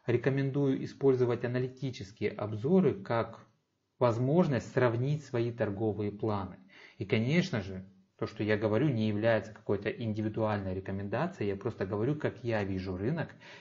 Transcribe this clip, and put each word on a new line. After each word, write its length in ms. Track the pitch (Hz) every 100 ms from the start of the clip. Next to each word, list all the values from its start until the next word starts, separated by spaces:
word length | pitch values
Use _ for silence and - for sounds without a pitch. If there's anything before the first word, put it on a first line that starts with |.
| -
рекомендую 760 | 117 139 135 135 139 139 135
использовать 600 | 127 - 139 127 123 117
аналитические 880 | 127 123 127 - 135 - 98 - -
обзоры 600 | - 107 110 135 190 156
как 520 | 98 - 117 113 - - _ _ _ _ -
возможность 720 | 123 113 127 165 160 120 -
сравнить 520 | 131 123 117 135 151
свои 280 | - 120 117
торговые 580 | 117 104 98 110 95 104
планы. 460 | 98 113 104 90 90 - - - -
И, 60 |
конечно 580 | 104 113 117 170 185 117
же, 220 | 92 95 - - _ -
то, 80 | 107
что 160 | -
я 140 | 104 107
говорю, 320 | 107 110 151
не 200 | 117 107
является 440 | 104 113 110 104
какой-то 360 | - - 101 110
индивидуальной 840 | - 117 107 107 110 110 104 95
рекомендацией. 760 | 92 95 98 101 110 175 - 104
Я 60 | 98
просто 300 | 123 - 98
говорю, 300 | 104 120 151
как 260 | 117 -
я 220 | 117 110
вижу 320 | 98 95 95 92
рынок 380 | 107 170 117 - - -